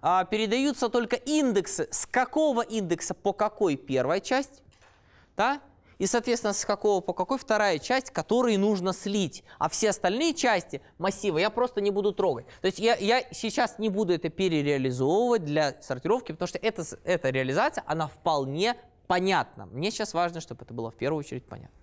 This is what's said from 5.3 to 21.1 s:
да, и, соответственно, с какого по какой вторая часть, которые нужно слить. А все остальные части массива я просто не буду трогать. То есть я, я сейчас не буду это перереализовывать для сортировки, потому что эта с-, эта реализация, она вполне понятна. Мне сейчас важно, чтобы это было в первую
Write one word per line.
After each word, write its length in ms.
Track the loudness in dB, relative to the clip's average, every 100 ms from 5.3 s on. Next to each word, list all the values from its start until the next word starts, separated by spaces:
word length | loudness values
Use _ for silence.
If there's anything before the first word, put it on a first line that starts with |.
| 0
да, 240 | 0 0 -8 _ _ -2
и, 80 | 0
соответственно, 480 | 2 2 0 0
с 100 | -2
какого 380 | -2 0 2 2
по 100 | 0
какой 260 | -4 -2 -2
вторая 400 | 0 2 2 0
часть, 320 | 0 -2 0
которые 480 | -8 0 2 4 4
нужно 340 | 2 2 0
слить. 500 | -2 -2 -2 -2 -6 -18 -4
А 100 | -2
все 220 | 2 0
остальные 440 | 2 0 0 0
части 460 | 2 2 2 -2 -12 -12 _
массива 380 | -4 -2 0 2
я 120 | 0
просто 320 | 0 -2 0
не 80 | 0
буду 220 | 2 0
трогать. 340 | 2 0 0 -8 -4
То 40 | -4
есть 120 | 0
я, 180 | 0 2
я 260 | 2 0 0
сейчас 480 | -6 -4 -2 -2 -2
не 120 | -4
буду 220 | -2 0
это 140 | 0 -2
перереализовывать 1120 | 0 2 2 2 2 0 2 2 4 4 0
для 360 | 0 0 0 -2
сортировки, 500 | -8 -6 0 0 0
потому 160 | -6 -6
что 100 | -2
эта 240 | -4 -4
с-, 160 | -8 -8
эта 260 | -2 0 0
реализация, 540 | 0 0 0 0 -2 -6
она 220 | -4 -4
вполне 680 | -4 -2 0 -2 -2 -2 -2 -10 _ _
понятна. 600 | 0 2 0 0 -8 -14
Мне 240 | -6 -4
сейчас 240 | -4 -4
важно, 260 | 0 -2 -2
чтобы 240 | -12 -14
это 100 | -12
было 160 | -8 -8
в 60 | -4
первую 240 | -2